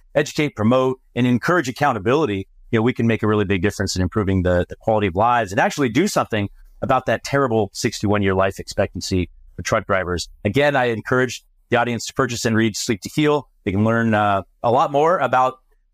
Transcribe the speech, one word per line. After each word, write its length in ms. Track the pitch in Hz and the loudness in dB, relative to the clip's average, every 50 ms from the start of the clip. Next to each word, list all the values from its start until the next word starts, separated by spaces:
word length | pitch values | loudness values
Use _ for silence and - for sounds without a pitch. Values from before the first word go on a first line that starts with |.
| _ _ - | _ _ -2
educate, 400 | 139 147 - - - 151 143 - | -2 -2 -2 -2 -2 -4 -2 -2
promote, 440 | - 104 113 127 131 131 131 127 - _ _ - | 0 2 2 4 4 2 0 -2 -4 _ _ -4
and 140 | 117 123 | 0 2
encourage 420 | 127 123 117 - - 175 180 139 131 | 2 2 2 2 2 0 0 0 -2
accountability, 760 | 117 - 143 143 120 104 90 113 131 156 160 117 101 95 95 - _ - - - | -2 -2 0 0 0 0 0 0 2 2 2 0 -2 -4 -6 -10 _ -20 -8 -2
you 80 | - 113 | 0 0
know, 20 | |
we 120 | 110 123 123 | 2 2 0
can 120 | - 117 | 0 0
make 160 | 113 110 107 | 0 0 2
a 60 | - | 2
really 180 | 107 107 104 101 | 2 2 2 2
big 160 | 90 101 92 | 0 0 0
difference 340 | 87 104 - - 101 95 - | 0 0 -2 -2 -4 -4 -2
in 60 | 92 | -2
improving 400 | 90 90 - 110 101 92 95 95 | -2 -2 0 -2 0 0 2 2
the, 240 | 87 90 90 87 90 | 2 2 2 2 0
the 80 | - 87 | -2 -6
quality 280 | - - - 110 107 104 | -6 -2 0 0 2 0
of 100 | 98 82 | 0 0
lives 360 | 92 110 120 123 120 113 95 | 2 2 2 2 2 0 -2
and 80 | 95 123 | 0 0
actually 300 | 165 208 - 151 143 120 | 0 0 0 0 -2 0
do 180 | 101 131 185 | 2 2 0
something 420 | 214 - 151 120 - - 107 101 - - - - - - - | 2 0 -2 -2 -2 -2 -4 -4 -4 -8 -14 -20 -20 -14 -6
about 240 | - 104 131 127 - | -2 0 0 0 0
that 180 | - 113 - - | -2 -2 -2 -2
terrible 460 | - - 139 139 127 113 110 104 95 - | -2 -2 0 0 2 2 0 0 -2 -4
sixty-one 500 | - - 117 - - - 101 104 104 101 | -4 -4 -4 -4 -2 -2 0 0 2 2
year 100 | 98 95 | 2 2
life 260 | 95 95 98 - - | 2 0 0 -2 -6
expectancy 720 | 87 - - - 98 - - 92 - - 98 92 90 - - - - - - | -12 -8 -2 -2 -2 -2 -4 -8 -6 -2 -2 -2 -2 -4 -8 -16 -20 -20 -14
for 60 | - | -10
truck 240 | 87 - 117 110 90 | -6 -2 -2 -2 0
drivers. 420 | - 101 95 90 87 90 85 - - - - - | 0 -2 0 0 -2 -4 -6 -6 -10 -10 -6 -4
Again, 320 | 104 104 135 143 147 143 | -2 0 2 2 2 2
I 100 | 135 123 | 0 0
encourage 580 | 123 113 107 - - 127 127 127 120 - - _ _ _ _ _ - | 0 -2 -4 -4 -2 0 0 0 0 -4 -8 _ _ _ _ _ 0
the 80 | 123 | 0
audience 280 | 117 120 120 120 110 - | 0 2 0 -2 -6 -6
to 80 | - - | -6 -4
purchase 320 | - 135 120 120 110 - | -2 -2 -2 -2 -2 -2
and 100 | 120 113 | 0 2
read 220 | 107 113 113 101 | 2 2 2 0
Sleep 240 | - - - 120 - | -2 -4 -4 -4 -4
to 80 | - - | -6 -6
Heal. 400 | - - 151 147 147 147 - _ _ _ - | -2 0 0 2 2 0 -2 _ _ _ -6
They 80 | 104 | -4
can 120 | 92 98 107 | 0 0 2
learn, 300 | 110 113 117 113 113 110 | 2 2 0 0 2 2
uh, 300 | 104 104 104 101 98 92 _ _ _ | 2 2 2 0 -2 -4 _ _ _
a 100 | - 120 | -2 0
lot 200 | 113 135 160 143 | 2 2 2 2
more 260 | 143 139 151 160 180 | 2 2 2 2 2
about 380 | 185 139 120 127 127 127 127 123 - _ _ _ _ _ _ | 0 0 0 2 2 0 0 -2 -6 _ _ _ _ _ _